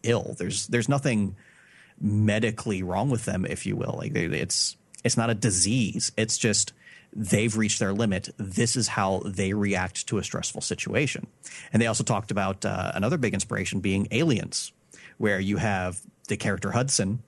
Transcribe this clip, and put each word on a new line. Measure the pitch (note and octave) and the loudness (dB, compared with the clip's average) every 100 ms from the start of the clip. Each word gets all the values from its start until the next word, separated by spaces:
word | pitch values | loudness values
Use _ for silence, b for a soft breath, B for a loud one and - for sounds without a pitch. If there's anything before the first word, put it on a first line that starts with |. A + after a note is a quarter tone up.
ill. | - A#2+ - - | 2 0 0 -4
There's, | F2+ - - | -4 -4 0
there's | A#2+ A2+ | 0 2
nothing | C#3+ C#3 A2 G2 F#2+ B B B B B B | 2 2 2 0 -4 B B B B B B
medically | G#2+ G#2 G#2+ G#2+ A2+ A2 - F#2+ | 0 4 4 4 2 0 -2 -2
wrong | F#2 F#2 C3+ | 0 0 2
with | A#2+ | 0
them, | - F#2 - | 0 -2 -2
if | - - | -4 -4
you | G2+ | -2
will. | - - | -2 -4
Like, | - | -4
they, | - | -2
it's, | E2+ - - - - - _ - | 0 -2 0 0 -2 -4 _ -4
it's | B2 - | 0 2
not | A2+ | 2
a | |
disease. | G#2+ A#2 F#2 F#2+ B2+ G#2+ G#2 - - | 2 2 2 2 2 0 0 -4 -2
It's | A2 - | -2 2
just | A2+ G#2 - - B B B | 2 2 0 -6 B B B
they've | - G2 G2+ A2+ G#2+ | -8 0 2 2 2
reached | G#2+ - | 0 2
their | G2+ | 0
limit. | G2 A#2 F#2+ - - | 2 2 0 -2 -10
This | G2 F#2+ A#2 B2+ | -6 0 2 2
is | A2 | 0
how | - G2 F#2+ | 0 2 0
they | - F#2+ G2 | -2 -2 0
react | G#2 G2+ F#2+ F2+ - - | 2 2 0 -2 -4 -2
to | G#2+ | -2
a | |
stressful | F2 - - - | -2 -4 -6 -6
situation. | - G2+ - A#2 - - - _ B B B | -6 -4 -2 0 0 -4 -10 _ B B B
And | A2+ | 2
they | A#2 | 2
also | A2 | 2
talked | - G#2 G#2 | 0 0 0
about, | G2+ F#2+ G2 | -2 -2 -2
uh, | G2+ F#2+ F#2+ | -4 -2 -4
another | - G#2 E3+ | 0 0 2
big | A#2 | 0
inspiration | G2 - G#2 F#2 G2+ | 0 -2 -4 -2 -2
being | G2+ G2 G2+ | 0 2 2
Aliens, | A#2 E3+ A2+ - - - _ _ B B B | 2 2 2 -2 -6 -8 _ _ B B B
where | A2+ G2 | 0 2
you | G2 G2+ | 2 2
have | A2 F#2+ F#2 F2+ - _ - | 2 0 -2 -6 -12 _ -6
the | G#2+ | -4
character | A2+ F#2+ G2 | -2 -2 0
Hudson. | A#2 C3+ - G2 A#2 | 0 0 0 0 -2